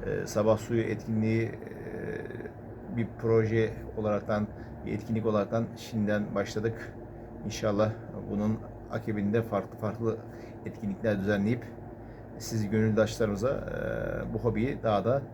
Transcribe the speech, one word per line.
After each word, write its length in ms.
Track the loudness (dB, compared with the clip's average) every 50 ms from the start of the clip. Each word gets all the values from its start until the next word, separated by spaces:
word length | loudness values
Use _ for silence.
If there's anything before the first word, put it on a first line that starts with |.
| -2
E, 200 | -2 -2 -2 -2
sabah 320 | -2 0 2 6 6 6 4
suyu 240 | 4 0 2 2 2
etkinliği, 640 | 2 0 -2 -2 -2 0 2 4 4 4 4 2
e, 1500 | 2 -2 -6 -10 -10 -10 -10 -10 -8 -8 -6 -6 -4 -4 -6 -6 -6 -8 -8 -8 -8 -10 -12 -12 -12 -12 -12 -10 -6 -2
bir 120 | -2 -2 -2 -2 -2
proje 520 | 2 6 6 6 6 6 4 4 4 2 0 -4 -10 -8 -6
olaraktan, 500 | -2 0 2 2 2 2 2 2 2 2 0 -4 -10 -12 -12 -12 -10 -6
bir 60 | -4 -4
etkinlik 340 | -4 -2 0 -2 2 2
olaraktan 380 | 4 4 4 2 2 2 0 0 0 -4
şimdiden 580 | -10 -12 -4 0 0 2 4 4 2 2 0 0
başladık. 580 | -2 -2 0 -2 0 0 0 -2 -2 -8 -10 -10 -12 -12 -12 -12 -14 -14 -12 -12 -8 -8
İnşallah 480 | -6 -4 0 0 2 4 4 4 4 2 -2 -8 -10 -10 -10 -6 -4
bunun 280 | -2 0 2 2 2 0 -2 -10 -12 -12 -12 -6
akabinde 520 | -6 -4 -2 -2 -2 0 2 4 4 2 2
farklı 360 | 4 0 0 0 -2 -6 -4
farklı 380 | -4 -4 -2 0 0 0 0 -2 -6 -12 -12 -14 -14 -14 -14 -10 -10
etkinlikler 520 | -10 -10 -6 -6 -6 -4 0 2 2 2 2
düzenleyip 460 | 4 4 4 4 6 4 2 2 -2 -10 -12 -12 -12 -12 -14 -14 -14 -14 -14 -14 -14 -14 -12 -10
siz 320 | -8 -2 -2 0 0 2
gönüldaşlarımıza, 800 | 4 4 4 6 6 6 4 4 4 0 2 2 2 2 2 0
e, 840 | 0 0 -2 -4 -4 -4 -2 -2 -2 -2 -2 -2 -2 -4 -4 -2 -4
bu 40 | 0
hobiyi 440 | 2 2 2 2 0 0 0 0 2
daha 220 | 4 4 4 4
da 180 | 4 2 2 0 -4